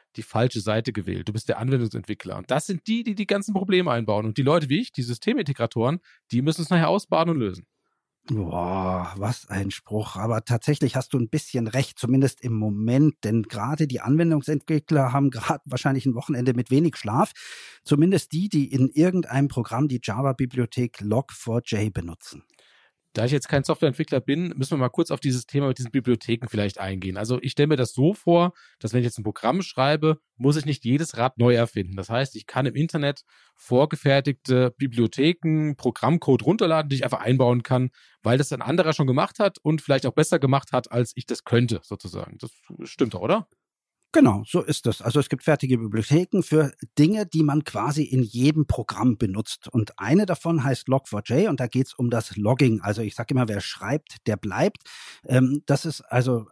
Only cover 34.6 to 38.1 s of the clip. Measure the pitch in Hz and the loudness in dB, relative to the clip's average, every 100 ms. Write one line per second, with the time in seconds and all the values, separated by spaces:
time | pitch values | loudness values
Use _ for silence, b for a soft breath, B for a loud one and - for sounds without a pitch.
34.6 | 127 - 135 117 113 - 156 175 160 156 | 2 0 -4 0 0 2 0 2 0 0
35.6 | 151 139 123 - 127 170 - 131 143 220 | -2 -2 -4 0 2 2 2 2 2 2
36.6 | 180 160 147 135 127 - 120 131 123 120 | 2 0 0 -4 -2 -2 0 4 4 2
37.6 | - 127 127 b b | 2 0 0 b b